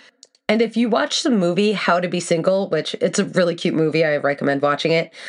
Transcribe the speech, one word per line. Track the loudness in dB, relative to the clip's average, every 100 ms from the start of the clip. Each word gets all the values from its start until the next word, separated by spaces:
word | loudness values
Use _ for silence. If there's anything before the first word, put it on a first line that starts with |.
| -20 _ -20 _ 0
And | 0
if | 2 0
you | 0
watch | 0 0 -2
the | 0
movie | 2 2 2 0
How | 0 0 0
to | 0
Be | -4
Single, | -2 0 2 0 0
which | -2 -4 -2
it's | -2 0
a | -2
really | 0 0 0
cute | -2 0
movie, | 0 2 0
I | 0
recommend | -2 -2 -2 0
watching | 0 0 0
it, | 0 -2 -10